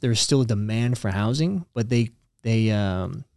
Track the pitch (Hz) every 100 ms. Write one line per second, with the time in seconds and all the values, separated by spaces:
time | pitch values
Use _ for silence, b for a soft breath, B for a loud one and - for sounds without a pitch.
0 | 123 113 - 139 117 104 104 110 123 123
1 | 104 95 107 135 170 196 - 120 110 120
2 | 113 - _ _ 113 113 110 104 98 92
3 | 90 - -